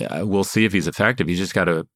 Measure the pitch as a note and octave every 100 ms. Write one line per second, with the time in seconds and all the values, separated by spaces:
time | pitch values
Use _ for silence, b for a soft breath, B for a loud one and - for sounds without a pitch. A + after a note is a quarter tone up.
0 | - D#2 G2+ G2 G2 A2 A2 G2 D#2+ -
1 | G#2 B2+ D#2+ F2 F#2+ - F2 E2 E2+